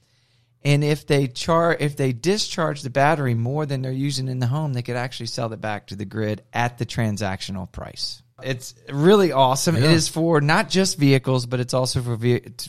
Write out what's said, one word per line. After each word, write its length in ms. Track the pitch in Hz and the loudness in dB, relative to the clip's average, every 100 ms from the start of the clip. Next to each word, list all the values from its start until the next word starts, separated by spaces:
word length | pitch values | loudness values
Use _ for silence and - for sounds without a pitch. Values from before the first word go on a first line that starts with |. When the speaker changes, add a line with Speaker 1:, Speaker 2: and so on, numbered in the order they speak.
| _ _ _ _ _ _ | _ _ _ _ _ _
Speaker 1:
And 180 | 143 143 | 2 2
if 240 | 147 151 - | 2 0 0
they 220 | 156 139 | 0 0
char-, 480 | 123 - 165 170 156 | -2 0 2 2 2
if 180 | 147 147 | -2 -2
they 160 | 135 | -2
discharge 680 | 120 160 208 - - 156 143 | -2 -2 -2 -2 -4 -4 -4
the 80 | 139 | -4
battery 440 | 135 143 160 131 | 0 2 2 0
more 320 | 117 117 147 151 | 0 -2 -4 -4
than 160 | 135 | -4
they're 100 | 131 | -4
using 340 | 131 139 135 131 | -4 -4 -4 -4
in 120 | 127 | -2
the 60 | 120 | -2
home, 240 | 147 156 | -2 -2
they 100 | 123 | -4
could 140 | 120 120 | -4 -6
actually 300 | 123 - 113 | -6 -8 -8
sell 260 | - 117 | -6 -6
it 80 | 110 | -4
back 280 | 107 104 - | -6 -6 -8
to 80 | 98 | -10
the 80 | |
grid 380 | 98 110 107 104 - | -8 -4 -4 -4 -6
at 260 | 113 120 123 | -4 -2 -4
the 80 | 110 | -6
transactional 840 | - 113 101 101 98 - 95 87 | -2 -2 -2 -4 -6 -8 -10 -10
price. 520 | - - - - - _ - | -12 -14 -10 -10 -10 _ -12
It's 320 | 131 127 - - - | -8 -8 -10 -18 -8
really 400 | 139 165 202 180 | 2 6 8 6
awesome. 440 | 135 127 135 175 135 | 4 4 4 2 4
It 60 | |
Speaker 2:
Yeah. 60 | 147 | 4
Speaker 1:
is 180 | 165 151 | 4 2
for 320 | 160 165 156 | 0 2 4
not 280 | 143 175 143 | 4 2 2
just 300 | 180 190 175 | 2 0 4
vehicles, 480 | 143 135 131 131 120 | 4 4 2 -2 -2
but 140 | 123 | -4
it's 120 | 120 | -2
also 280 | 127 127 135 | 0 0 -2
for 140 | 120 113 | -2 0
ve-, 260 | 120 120 - - | 0 0 -2 -16